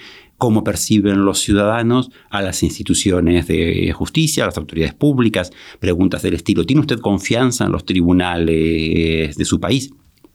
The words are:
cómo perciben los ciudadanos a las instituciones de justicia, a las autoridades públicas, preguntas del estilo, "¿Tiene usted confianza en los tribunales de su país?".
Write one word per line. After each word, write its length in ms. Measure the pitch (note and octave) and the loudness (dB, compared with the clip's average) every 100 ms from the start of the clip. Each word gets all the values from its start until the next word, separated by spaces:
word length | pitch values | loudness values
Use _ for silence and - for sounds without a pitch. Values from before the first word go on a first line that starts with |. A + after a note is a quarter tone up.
| - - - - | -16 -20 -18 -4
cómo 260 | B2 G#2+ | 0 2
perciben 600 | G#2 F#2 - G#2+ G2+ G2 | 0 -4 0 2 2 2
los 140 | G2 F2+ | 2 0
ciudadanos 720 | - G2+ G2+ A#2 A#2 B2+ B2 - _ | 0 2 2 0 0 0 -2 -10 _
a 140 | G2+ | -6
las 200 | F#2+ - | -4 -2
instituciones 840 | E2+ - G2+ - G2 F2+ E2 F2 E2 | -2 -2 -4 -2 0 2 2 2 2
de 440 | E2 E2+ F2 F2 | 0 0 0 -2
justicia, 500 | - - D#3+ D#3 - | -2 -4 0 0 0
a 20 | G#2+ | -2
las 120 | E2+ | -4
autoridades 360 | D2+ D#2+ D#2 | -6 -4 -4
públicas, 560 | - D3 C3 A2+ F#2 F2 - - - | 0 0 2 2 0 -4 -10 -20 -6
preguntas 400 | F#2+ E2+ F#2 F2 | -2 2 2 0
del 140 | F#2+ | -2
estilo, 320 | E2+ - F2+ D#2 | -2 0 0 2
"¿Tiene 140 | C#3+ | 2
usted 180 | D3 B2 | 0 -2
confianza 680 | G2+ G2 - A2+ B2+ A#2+ | -2 -2 0 0 0 0
en 80 | G2 | -2
los 140 | E2+ - | -2 -2
tribunales 1500 | F#2 E2+ F#2 F2+ F2 E2 D#2+ D#2+ E2 D#2+ E2 E2 D#2+ D#2 C#2 | 0 2 2 2 0 0 2 0 0 0 0 0 0 -2 -4
de 80 | - | -2
su 120 | F2 | -2
país?". 320 | F2 C3 - - _ _ _ | 0 -2 -4 -14 _ _ _